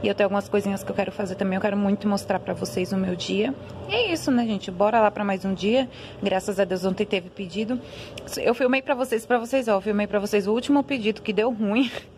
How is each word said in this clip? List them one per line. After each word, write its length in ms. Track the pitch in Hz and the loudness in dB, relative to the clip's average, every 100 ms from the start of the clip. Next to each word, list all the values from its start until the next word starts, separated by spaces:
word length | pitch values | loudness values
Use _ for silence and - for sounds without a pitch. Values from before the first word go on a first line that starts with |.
e 40 | 202 | 0
eu 60 | |
tenho 120 | 196 202 | 2 2
algumas 220 | 202 196 | 2 0
coisinhas 360 | 208 202 196 | 0 0 -4
que 60 | - | -4
eu 40 | |
quero 160 | 202 190 | -2 -4
fazer 240 | - 196 | -4 -6
também. 220 | 185 190 190 | -2 -2 0
Eu 40 | |
quero 160 | 202 202 | 0 0
muito 300 | 202 202 208 | 0 2 0
mostrar 320 | 202 - 185 | -2 0 -2
pra 160 | - | -2
vocês 380 | 180 185 - 180 | -6 -4 -4 -2
o 40 | 190 | -2
meu 200 | 185 175 | -2 -4
dia. 360 | - 190 226 277 - - - | -2 0 0 -4 -12 -14 -4
E 40 | |
é 200 | 415 453 | -2 0
isso, 180 | 320 - | -2 2
né, 160 | 247 226 | 2 2
gente? 240 | 202 - | -2 -6
Bora 300 | 180 208 233 | 2 4 6
lá 100 | 214 | 4
pra 140 | 208 | 2
mais 200 | 202 190 | -2 0
um 80 | 190 | -2
dia. 380 | 190 196 247 254 - - - | 0 2 2 0 -6 -16 -4
Graças 380 | 196 190 202 190 | 0 0 0 0
a 40 | |
Deus 200 | 190 185 | 0 2
ontem 200 | 190 185 | 0 0
teve 240 | 208 196 175 | 0 -2 -4
pedido. 520 | - 190 190 220 247 - - - - - - | -12 -8 -4 -2 -4 -6 -14 -14 -14 -10 -2
Eu 180 | - | 0
filmei 260 | 233 247 262 | 4 4 2
pra 140 | 262 | 2
vocês, 320 | 254 247 226 220 | 0 0 -2 2
pra 120 | 247 | 0
vocês, 280 | 233 269 226 | 2 0 2
ó, 60 | |
eu 80 | 196 | 2
filmei 260 | 208 208 208 | 2 0 2
pra 140 | 208 | 0
vocês 260 | 202 208 190 | 2 2 2
o 60 | |
último 320 | 226 240 285 | 0 4 2
pedido 380 | 277 277 214 214 | 2 0 0 -2
que 100 | - | -2
deu 180 | 202 226 | 2 0
ruim. 400 | 226 208 220 247 - - | 0 0 2 0 -2 -14